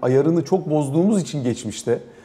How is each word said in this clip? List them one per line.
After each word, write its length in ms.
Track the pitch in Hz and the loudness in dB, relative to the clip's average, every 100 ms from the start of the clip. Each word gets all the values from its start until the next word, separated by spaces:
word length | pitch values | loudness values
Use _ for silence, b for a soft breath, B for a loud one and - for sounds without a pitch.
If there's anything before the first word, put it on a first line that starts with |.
ayarını 420 | 123 131 151 170 | 2 4 4 2
çok 260 | 165 185 156 | 0 -2 0
bozduğumuz 520 | 151 139 151 196 208 | -2 0 2 2 2
için 220 | 143 147 | -2 -4
geçmişte 540 | 127 113 110 - - 120 - B | -2 -4 -6 -6 -4 -4 -4 B